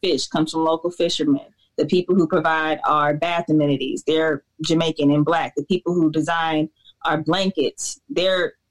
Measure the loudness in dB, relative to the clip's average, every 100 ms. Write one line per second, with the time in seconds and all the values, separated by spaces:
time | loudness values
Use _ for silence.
0 | -2 -2 -2 -2 -2 0 0 0 -4 -2
1 | -2 0 0 0 -2 _ _ -4 0 0
2 | 2 2 2 2 0 0 0 -2 0 2
3 | 2 0 -2 -2 0 2 2 0 -2 -4
4 | -2 0 0 -2 _ -8 -2 0 0 0
5 | 2 2 2 0 -2 -6 -2 -2 0 0
6 | 2 0 -2 -2 0 -2 -4 _ -20 _
7 | -4 -2 -2 -2 -2 0 -4 -4 -12 -12
8 | -6 -2 0 0 -2 -6 _